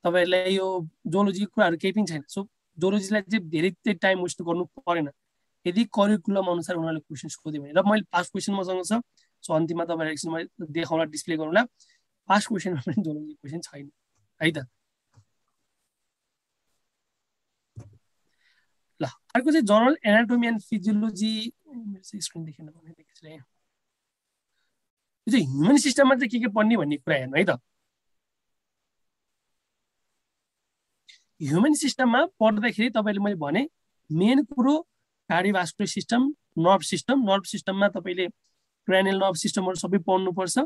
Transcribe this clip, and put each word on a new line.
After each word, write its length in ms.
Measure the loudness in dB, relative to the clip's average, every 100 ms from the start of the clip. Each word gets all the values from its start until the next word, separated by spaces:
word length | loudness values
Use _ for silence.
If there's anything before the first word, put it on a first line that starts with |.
तपाईँहरूलाई 520 | 2 2 2 2 2 0
यो 320 | 0 -4 -8 _ -4
जुओलोजीको 440 | 2 2 0 -4
कुराहरू 220 | 2 2 2
केही 160 | -2
पनि 140 | 0 -2
छैन। 160 | -4
So, 240 | -10 -12 -12 _ _ -4
जुओलोजीलाई 440 | 0 0 0 -2
चाहिँ 260 | 0 -4 -2
धेरै 220 | -2 -2
चाहिँ 280 | -2 -4 0
टाइम 240 | 0 0
वेस्ट 200 | -2 -6
गर्नु 220 | -4 -4
परेन। 460 | -4 -8 -4 -2 -4 -8 _ _ _ _ -2
यदि 180 | 0
curriculum 640 | 0 2 2 2 0 -2 0
अनुसार 300 | -2 -4 -4
उनीहरूले 240 | -4 -6
क्वेसन 280 | _ -14 -12
सोध्यो 340 | -12 -10 -10
भने, 100 | -2
र 100 | 0
मैले 200 | 2 0
past 300 | 0 -4 -4
question 220 | -6 -4
मसँग 300 | -4 -4 -6
छ, 80 | -2 -4 -4 _ _ _
so 100 | -2 0
अन्तिममा 280 | 0 -2
तपाईँलाई 280 | -4 -4 -4
एकछिन 200 | -6 -6
मैले 340 | -8 -8 -12 -8
देखाउँला, 380 | -6 -2 -2
display 320 | -2 -6 -6 -6
गरौँला। 280 | 0 0 0 _ _ _ _ _ 0
Past 200 | 0 2
क्वेसनमा 320 | -4 -4 -4
पनि 220 | -2 -2
जुओलोजी 300 | -2 -6 -10
question 280 | -16 -12 -12
छैन 320 | -12 -18 -20 _ _ _ _ _
है 80 | -4
त। 80 | -4 -12 _ _ _ _ _ _ _ _ _ _ _ _ _ _ _ _ _ _ _ _ _ _ _ _ _ _ _ _ _ _ -20 -20 _ _ _ _ _ _ _ _ _ _ _
ल, 20 |
अर्को 480 | -10 -10 _ -2 2
चाहिँ 140 | 2 6
general 280 | 6 6 2 4
anatomy 440 | 4 4 2 2
and 80 | -2
physiology, 920 | -4 -4 0 0 -2 -2 -2 -2 -8 _ _
मेरो 260 | -14 -12 -14
चाहिँ 200 | -14 -12
screen 240 | -10 -10
देखेन 220 | -14 -14 -20
भने 240 | -20 -20
देखेको 240 | -20 _
छु 120 | _ -20
है। 300 | -20 -20 _ _ _ _ _ _ _ _ _ _ _ _ _ _ _ _ _ 0
यो 40 |
चाहिँ 140 | 2 2
human 300 | 2 6 6
सिस्टममा 380 | 4 4 4
चाहिँ 140 | 4 0
के 100 | -2
के 100 | -2
पढ्ने 280 | 2 2 2
भन्ने 200 | 0 -4
कुरा 200 | -2 -2
हेर्नु 200 | 0 0
है 80 |
त। 160 | 0 -2 _ _ _ _ _ _ _ _ _ _ _ _ _ _ _ _ _ _ _ _ _ _ _ _ _ _ _ _ _ _ _ _ _ _ -20 -20 _ _
human 320 | 0 2 4
सिस्टममा 520 | 2 0 0 2 4 2
पढ्दाखेरि 640 | _ 2 2 -2 0 0
तपाईँले 300 | 0 -2 -2
मैले 140 | -2
भने 340 | -4 -2 -2 -2 _ _ _ _
main 320 | 0 4 4
कुरो 440 | 0 0 2 2 -2 _ _ _ _
cardiovascular 600 | 0 2 0 -2 -4 -4
system, 460 | -4 -2 0 0 -2 _ 0
nerve 220 | 4 4
system, 500 | 2 -4 0 0 2
nerve 140 | 0
सिस्टममा 440 | 0 -8 -6 0 0
तपाईँले 400 | 0 -6 -4 -4 -6 _ _ _ _ 0
cranial 300 | 2 4 2
nerve 180 | 0
सिस्टमहरू 400 | 0 -4 -2 -4
सबै 240 | -4 -2 -2
पढ्नुपर्छ। 600 | 2 0 0 -4 -2 -2